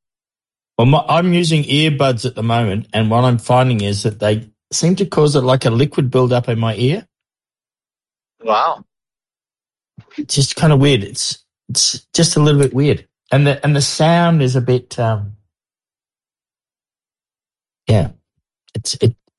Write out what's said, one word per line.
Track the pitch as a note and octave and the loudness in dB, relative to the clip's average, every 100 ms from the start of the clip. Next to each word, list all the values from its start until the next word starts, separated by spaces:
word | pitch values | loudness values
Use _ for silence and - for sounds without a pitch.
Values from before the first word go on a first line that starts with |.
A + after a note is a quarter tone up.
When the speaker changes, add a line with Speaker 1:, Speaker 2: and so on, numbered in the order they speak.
| _ _ _ _ _ _ _ - | _ _ _ _ _ _ _ 0
Speaker 1:
Well, | A#2+ | 2
my, | D3 - | 2 2
I'm | D#3 F3+ | 0 2
using | F3 E3+ D#3+ | 0 2 0
earbuds | C#3+ C#3+ D#3 C#3 C#3 A#2 A#2+ | 0 0 0 0 0 0 -4
at | - | -6
the | |
moment, | A2+ A#2 A2 G2 A#2 | -2 0 0 -4 -4
and | G#2+ A2 | -2 0
what | A2+ B2+ | 2 2
I'm | A#2+ | 0
finding | - B2+ C3 A2+ | 2 2 2 0
is | G2+ G2+ | -2 -2
that | A2 G2+ | -4 -2
they | G#2 A2 - _ _ | -2 -2 -4 _ _
seem | - D#3+ F#3+ | -2 0 0
to | G3 | -2
cause | - D3+ C#3+ | 2 2 2
a, | |
like, | B2+ C3 B2+ | 2 0 0
a | |
liquid | A2+ D3 - C3 | 0 0 0 0
buildup | C3 B2+ B2 A#2 | 0 2 0 -2
in | A2+ | -4
my | A2+ G#2 | -4 -2
ear. | B2 F#3+ - _ _ _ _ _ _ _ _ _ _ _ _ _ | -2 -2 -8 _ _ _ _ _ _ _ _ _ _ _ _ _
Speaker 2:
Wow. | A2+ G#2+ D3+ D#3 - _ _ _ _ _ _ _ _ _ _ - - - | -2 0 0 -4 -12 _ _ _ _ _ _ _ _ _ _ -20 -20 -14
Speaker 1:
It's | D4 - | -6 -4
just | C3+ - | -4 0
kinda | D#3+ C#3+ | 2 4
weird. | C#3+ C3 | 4 2
It's, | G2 - - - _ _ _ | -2 -8 -8 -10 _ _ _
it's | - - - - | -2 -2 -4 -6
just | - E3 - | -2 0 2
a | |
little | D3+ C#3+ | 2 2
bit | C3+ | 2
weird. | B2 C#3+ A2 - _ _ | 0 0 -2 -6 _ _
And | C3+ C#3+ | 0 2
the, | C3 D3 | 0 0
and | D3 | 0
the | |
sound | C3+ - D#3 E3+ E3+ E3 | -2 0 2 2 2 2
is | B2+ B2+ | 2 0
a | |
bit, | B2 B2+ - - | 0 -2 -2 -6
um, | A2+ G#2+ G2+ G#2 _ _ _ _ _ _ _ _ _ _ _ _ _ _ _ _ _ _ _ _ _ _ _ _ - | -4 -4 -6 -14 _ _ _ _ _ _ _ _ _ _ _ _ _ _ _ _ _ _ _ _ _ _ _ _ -2
yeah, | G#2+ D2 - _ _ _ _ _ - | 0 0 -8 _ _ _ _ _ -12
it's, | - - | -10 -2
it | A#2 - _ | -2 -2 _